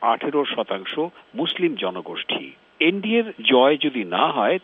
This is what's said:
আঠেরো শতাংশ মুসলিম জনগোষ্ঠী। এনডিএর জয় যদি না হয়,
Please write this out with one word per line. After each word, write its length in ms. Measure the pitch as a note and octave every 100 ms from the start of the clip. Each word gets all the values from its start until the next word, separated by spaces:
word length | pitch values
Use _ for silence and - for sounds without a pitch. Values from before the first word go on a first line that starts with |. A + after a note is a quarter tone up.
আঠেরো 400 | A2+ A2+ D3+ D3 C#3+
শতাংশ 480 | A#2+ G#2+ F#2+ F#2 - E3+ - _ A2
মুসলিম 360 | E3+ - E3+ C3
জনগোষ্ঠী। 720 | F#2 F2+ D#2+ E2 - - C2+ - _ -
এনডিএর 480 | D#3+ G3 G#3+ A#3 A3 -
জয় 320 | A2+ B2+ C3+ D3
যদি 240 | D3+ B2+
না 200 | F2+ F#2 D#3+
হয়, 320 | C#3+ G#2+ F#3